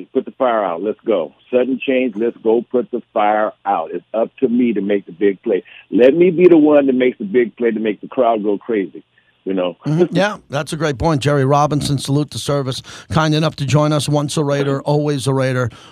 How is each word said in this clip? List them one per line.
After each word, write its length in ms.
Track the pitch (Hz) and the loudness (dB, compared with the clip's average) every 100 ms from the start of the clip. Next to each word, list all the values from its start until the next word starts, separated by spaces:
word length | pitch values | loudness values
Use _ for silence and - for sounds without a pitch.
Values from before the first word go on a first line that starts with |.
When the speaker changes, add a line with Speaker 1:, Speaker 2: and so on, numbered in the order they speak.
| 92 | -6
Speaker 1:
put 120 | 135 123 | -6 -6
the 60 | |
fire 300 | - 127 113 | -4 0 0
out. 200 | 95 85 | -2 -4
Let's 160 | 104 107 - | -6 -6 -2
go. 280 | 101 76 - _ | -2 -2 -10 _
Sudden 300 | 123 123 127 | -2 0 -2
change. 340 | - 131 127 101 | -2 0 -2 -2
Let's 180 | 117 - | -4 -2
go 240 | 113 117 | 0 0
put 300 | 113 123 110 | 0 -4 -2
the 100 | 117 - | -8 -6
fire 400 | 113 104 107 107 - 98 | -2 0 2 -2 -4 -2
out. 260 | 98 80 | -2 -2
It's 100 | 87 - | -10 -6
up 220 | 107 117 - | -4 -4 -2
to 100 | 131 | 0
me 240 | 120 123 | 2 0
to 80 | 104 | 0
make 240 | 98 101 95 | -2 -2 -4
the 80 | |
big 280 | 85 101 95 | -2 0 0
play. 220 | 117 92 - - _ | -2 -2 -4 -20 _
Let 240 | 95 123 | 4 4
me 180 | 160 180 | 6 2
be 180 | 160 180 | 6 6
the 80 | 165 | 6
one 300 | 151 147 139 | 6 4 4
that 60 | |
makes 240 | 127 127 - | 2 0 -2
the 60 | |
big 320 | 104 120 117 - | -2 0 0 -2
play 160 | 117 | -2
to 80 | 107 | 0
make 220 | 110 101 | -4 -4
the 80 | - | -8
crowd 340 | - 117 113 | 0 0 0
go 140 | 104 98 | -2 -4
crazy. 460 | - 110 90 - _ _ _ _ - | -2 -4 -4 -10 _ _ _ _ -6
You 80 | |
know? 240 | 95 90 85 143 | -4 -4 -4 -4
Speaker 2:
Mm-hmm. 280 | 156 170 | 0 0
Yeah, 260 | 175 202 208 _ | 2 -2 -4 _
that's 240 | 135 151 | -8 -6
a 20 | 156 | -4
great 220 | 160 120 | -4 -2
point. 240 | 156 147 | -2 0
Jerry 240 | 143 143 131 | 0 0 2
Robinson, 520 | 143 147 147 - 139 | 2 2 -2 -2 -4
salute 320 | - 139 147 | -2 -2 -2
to 80 | 113 | -6
service. 420 | - 143 131 127 - - - | -6 -4 -6 -10 -12 -20 -4
Kind 220 | 156 156 151 | -2 0 0
enough 200 | 156 - | -2 -4
to 80 | 139 | 0
join 280 | 147 151 | 2 2
us. 160 | 151 139 | 0 0
Once 260 | 147 147 - | -2 -2 -4
a 60 | |
Raider, 380 | 143 143 139 135 | -2 0 -2 -2
always 440 | - 147 147 143 123 | -2 0 0 -2 -2
a 60 | 135 | 0
Raider. 340 | 131 127 120 - - | 0 -2 -4 -6 -20